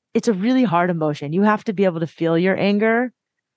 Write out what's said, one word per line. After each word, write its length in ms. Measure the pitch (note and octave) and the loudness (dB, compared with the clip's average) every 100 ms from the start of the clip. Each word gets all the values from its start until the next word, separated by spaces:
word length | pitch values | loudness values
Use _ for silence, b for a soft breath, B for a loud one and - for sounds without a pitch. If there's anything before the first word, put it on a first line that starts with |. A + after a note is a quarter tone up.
| _ | _
It's 140 | A#3 A#3+ | -4 -2
a 40 | |
really 320 | F#3 G#3+ C4 | 0 0 2
hard 260 | A#3 E3+ F3+ | 2 2 0
emotion. 420 | E3+ D#3 D3 C#3+ | 0 -2 -4 -4
You 100 | E3+ | 0
have 200 | G#3 G#3+ | 2 2
to 80 | A3+ | -2
be 120 | F#3 | 0
able 160 | F#3+ E3 | 0 0
to 60 | D#3+ | -6
feel 280 | - E3 E3 | -2 0 2
your 200 | F3+ - | 2 0
anger. 560 | G3 G3+ A3 A3+ B3 - _ _ _ | 0 0 0 0 -2 -8 _ _ _